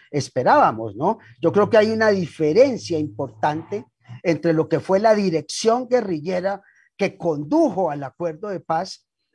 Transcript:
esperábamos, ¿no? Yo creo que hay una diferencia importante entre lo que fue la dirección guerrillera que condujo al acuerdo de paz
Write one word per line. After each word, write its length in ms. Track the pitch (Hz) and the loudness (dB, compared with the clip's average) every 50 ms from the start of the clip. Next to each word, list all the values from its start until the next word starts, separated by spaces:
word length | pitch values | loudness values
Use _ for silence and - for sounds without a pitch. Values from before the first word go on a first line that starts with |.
| _ - | _ -6
esperábamos, 840 | - 143 - - - - - 202 277 294 214 156 113 110 113 107 95 | -6 -6 -4 -4 -4 0 2 4 4 4 4 2 0 -2 -8 -10 -6
¿no? 220 | 110 151 202 220 - - - - - | -4 -2 -2 -2 -4 -10 -20 -8 -2
Yo 100 | 165 165 | -2 0
creo 200 | - 202 208 202 | 2 2 2 4
que 60 | 226 | 4
hay 120 | 214 208 220 | 4 4 4
una 200 | 220 220 220 214 | 2 0 2 2
diferencia 920 | 202 190 170 - - - 156 151 156 220 269 285 226 165 - - 170 156 | 2 0 -2 -4 -4 -2 0 2 4 4 4 4 2 -4 -6 -6 -4 -4
importante 880 | 151 - - - 139 113 - - 170 151 151 156 151 - 202 220 254 _ _ _ _ - 120 - - | -4 -6 -6 -8 -10 -8 -6 -4 -2 -2 -2 -4 -8 -8 -10 -10 -10 _ _ _ _ -20 -14 -6 -2
entre 300 | 180 156 151 - 170 160 | -2 -2 0 0 0 0
lo 140 | 160 151 - | 0 0 0
que 100 | 160 139 | -2 -2
fue 200 | - - 190 196 | 0 0 0 2
la 160 | 220 220 214 | 4 4 4
dirección 720 | 208 196 185 160 151 - - - - - 220 233 247 208 | 4 2 0 -2 -2 -4 -6 -6 -2 0 2 2 0 0
guerrillera 760 | 220 247 247 208 190 170 151 147 185 185 180 180 196 202 196 _ _ _ _ _ _ _ | 0 0 0 0 -2 -6 -6 -4 -4 -4 -2 -2 -4 -6 -6 _ _ _ _ _ _ _
que 200 | - 196 - - | -4 -4 -4 -4
condujo 760 | - 170 170 151 147 147 147 294 330 330 247 170 185 185 156 | -2 -2 -2 -2 -2 -2 0 2 2 2 2 2 0 -2 -2
al 120 | 147 143 139 | -2 -6 -10
acuerdo 460 | 131 _ - 175 165 156 165 214 208 | -10 _ -6 -6 -6 -6 -6 -10 -8
de 100 | 190 156 | -8 -8
paz 480 | - - 160 165 190 - - - _ _ _ _ _ _ | -4 -2 -2 -2 -2 -6 -12 -20 _ _ _ _ _ _